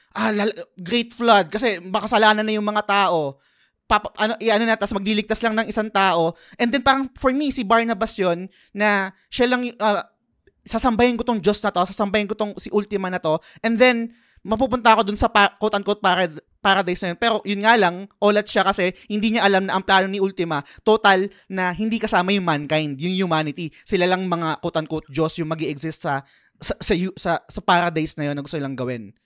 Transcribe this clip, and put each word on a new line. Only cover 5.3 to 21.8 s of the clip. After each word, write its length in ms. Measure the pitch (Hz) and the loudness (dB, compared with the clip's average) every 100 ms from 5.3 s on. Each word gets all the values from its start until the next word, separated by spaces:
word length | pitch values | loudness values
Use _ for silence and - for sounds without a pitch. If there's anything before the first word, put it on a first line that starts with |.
| 220 226 | -2 0
lang 80 | 220 | -2
ng 80 | 220 | -2
isang 240 | 220 214 | -4 -2
tao. 400 | 196 190 170 165 - - - | 2 2 4 0 -2 -14 -4
And 160 | 240 | 0
then 80 | 262 | 2
parang 240 | 269 269 262 | 2 0 -2
for 160 | - 262 | -2 0
me, 240 | 262 294 | 0 -2
si 80 | 262 | -4
Barnabas 560 | 196 226 233 220 226 - | 2 2 2 -2 -4 -2
yun, 320 | 185 170 185 _ _ | -2 -2 -6 _ _
na 400 | 202 208 202 190 - _ | -2 0 0 -2 -10 _
siya 160 | - 247 | -2 0
lang, 160 | 247 247 240 | 0 -4 -2
ah, 320 | 214 196 - _ _ _ _ _ - | 0 0 -4 _ _ _ _ _ -6
sasambahin 500 | 220 254 220 247 233 | -2 0 2 2 2
ko 80 | |
tong 140 | 240 220 | -2 0
Diyos 240 | 170 208 | 0 0
na 80 | 208 | 0
to, 160 | 185 185 | 0 -2
sasambahin 400 | 196 202 208 202 | -2 0 0 -2
ko 80 | |
tong 240 | 208 208 196 | -4 -6 -6
si 160 | - | -2
Ultima 400 | 208 202 202 185 | -2 -2 -4 -4
na 80 | 185 | -2
to, 160 | 160 160 - - | -2 -2 -4 -6
and 160 | 226 226 | -2 4
then 320 | 254 233 233 - _ _ | 4 4 -4 -12 _ _
mapupunta 480 | 180 220 262 247 226 | -4 -2 0 2 4
ako 120 | 220 | 4
dun 160 | 208 208 | 2 -2
sa 80 | 226 | 0
pa-, 280 | 214 202 - | 4 2 0
quote-unquote 440 | 214 202 196 202 | -2 -2 -2 0
parad-, 400 | 196 180 180 151 - _ | 0 2 0 -4 -20 _
paradise 440 | 202 196 180 180 | 2 2 0 -4
na 80 | 185 | -6
yun. 80 | 170 | -2
Pero 160 | 233 214 | 0 0
yun 200 | 190 202 | -2 0
nga 120 | 214 233 | 4 4
lang, 320 | 180 175 196 _ | 4 0 -10 _
olat 280 | 208 208 208 | 2 2 2
siya 160 | 208 | 0
kasi 280 | 190 196 185 - - | 2 2 -2 -4 -6
hindi 280 | 208 220 226 | -2 0 2
niya 80 | |
alam 240 | 196 190 190 | 4 2 0
na 80 | 190 | -2
ang 80 | |
plano 240 | 190 190 190 | 2 2 2
ni 120 | 196 | -2
Ultima, 440 | 190 190 165 147 - - | -2 -2 -4 -4 -6 -4
total 440 | - 214 202 190 196 - - | 0 4 4 4 0 -8 -10
na 240 | 190 180 | -4 -4
hindi 240 | 175 | -2